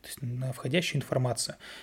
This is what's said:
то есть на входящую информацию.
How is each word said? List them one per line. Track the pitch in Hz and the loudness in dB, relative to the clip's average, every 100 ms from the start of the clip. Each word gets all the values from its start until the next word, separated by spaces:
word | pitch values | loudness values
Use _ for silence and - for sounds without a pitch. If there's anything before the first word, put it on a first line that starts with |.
то | - | -12
есть | - | -6
на | 123 123 131 | -4 -2 -2
входящую | - 131 165 170 143 | -2 2 2 4 2
информацию. | - 135 127 120 - - - - | 2 2 4 2 -2 -6 -14 -14